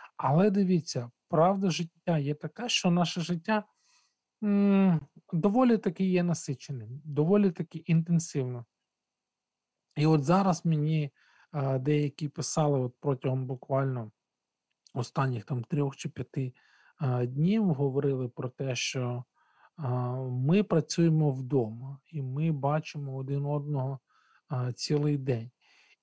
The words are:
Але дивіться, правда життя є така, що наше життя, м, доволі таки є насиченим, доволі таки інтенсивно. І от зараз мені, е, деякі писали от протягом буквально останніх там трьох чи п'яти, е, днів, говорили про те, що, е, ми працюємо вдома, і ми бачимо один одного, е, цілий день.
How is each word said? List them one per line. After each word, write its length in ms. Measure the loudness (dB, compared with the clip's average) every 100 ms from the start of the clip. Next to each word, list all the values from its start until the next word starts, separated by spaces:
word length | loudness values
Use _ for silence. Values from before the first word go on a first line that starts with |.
| -20 -6
Але 340 | 0 4 4
дивіться, 600 | 4 2 2 0 -6 -8 _ -2
правда 420 | 4 4 4 0
життя 480 | -2 -6 _ -2 0
є 160 | 0
така, 340 | -4 -8 -10 -4
що 220 | 0 2
наше 300 | 2 0 -2
життя, 440 | -4 -4 -2 -2 -2 _ _ _ _ _ _ -6
м, 560 | 0 2 4 6 6 4 -2 -20 -6
доволі 460 | 0 2 4 4 4
таки 260 | 0 0
є 180 | 0 2
насиченим, 800 | 2 -2 -4 -8 -8 -12 -12 -14
доволі 460 | -6 0 4 4 4
таки 280 | 0 -8 -8
інтенсивно. 880 | 0 2 4 0 0 -4 -4 -6 -14 _ _ _ _ _ _ _ _ _ _ _ _ 0
І 100 | 4
от 180 | 4
зараз 420 | 4 4 4 0 0
мені, 460 | 0 0 0 -2 _ _ _ _
е, 240 | -4 -2 0
деякі 500 | 0 0 0 -4 -8
писали 520 | -6 -4 0 2 2
от 140 | -2 -4
протягом 460 | -4 -2 -2 -2 -4
буквально 640 | -8 -2 -2 0 -4 -8 _ _ _ _ _ _ _ _
останніх 500 | -8 -6 -2 -2 -2
там 200 | -4 -6
трьох 320 | -4 -2 -2 -4
чи 120 | -12
п'яти, 460 | -10 -10 -6 -6 -8 _ _ _ -6
е, 240 | -2 -2 -2
днів, 480 | 0 0 2 2
говорили 540 | 2 0 0 0 -2 -4
про 200 | -6 -8
те, 280 | -6 -6 -4
що, 480 | -4 -4 -4 -6 -10 _ _ _ _ -8
е, 100 | -4 -2 -2 -4 -4
ми 320 | -2 2 2
працюємо 680 | 4 0 0 2 4 4 2
вдома, 680 | 0 -2 0 0 -6 -12 -14 _
і 120 | -10
ми 300 | -6 -2 -2
бачимо 640 | 0 0 -2 -4 -10 -8 -8
один 300 | -4 -4 -2
одного, 520 | -4 -2 -4 -4 -8 _ _ _ _ -8
е, 200 | -4 -4
цілий 460 | -4 -2 0 0 0
день. 320 | -2 -4 -4 _ _ _ _ _